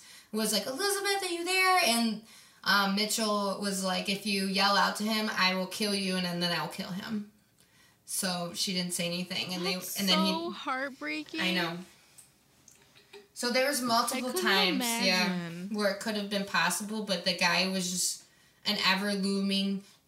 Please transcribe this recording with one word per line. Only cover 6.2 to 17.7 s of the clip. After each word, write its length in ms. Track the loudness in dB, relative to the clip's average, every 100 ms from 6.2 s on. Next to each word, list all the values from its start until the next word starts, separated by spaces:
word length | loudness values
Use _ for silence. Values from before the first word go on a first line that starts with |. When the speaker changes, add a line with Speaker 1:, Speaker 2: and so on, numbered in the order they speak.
| -2
Speaker 1:
and 160 | -2
then 100 | 0 -2
I'll 120 | -4
kill 220 | -6 -6
him." 420 | -8 -6 -6 -6 -14 _ _ _ _ _ _ -8
So 440 | -4 -2 -4 -4
she 180 | -4 -2
didn't 200 | 0 -2
say 120 | -2 -2
anything, 460 | -2 -4 -6 -4
and 120 | -4 -2
Speaker 2:
That's 280 | -2 -4
Speaker 1:
they, 60 | -2
and 80 | 2
then 160 | 4
he 60 | 4
Speaker 2:
so 180 | 2 -2
heartbreaking. 880 | -6 -4 -4 -4 -6 -6 -6 -6 -4
Speaker 1:
I 120 | 0
know. 240 | 0 -2 -6 -12 -20 _ -20 -20 _ _ _ -20 -20 _ -20 _ -20 -16
So 160 | -4 0
there 180 | 2 2
was 140 | 2
multiple 460 | 2 2 2 0 -2
Speaker 2:
I 40 |
couldn't 100 | 0 2
Speaker 1:
times, 380 | 4 4 2 0 0
yeah, 220 | 2 2 2
Speaker 2:
imagine. 420 | 0 -4 -8 -6
Speaker 1:
where 180 | 0 0
it 100 | -2
could 160 | -4 -4
have 140 | -2
been 140 | -4 -2
possible, 560 | 0 0 0 -4 -4
but 220 | -2 -2
the 100 | -2
guy 340 | 0 2 2
was 220 | 0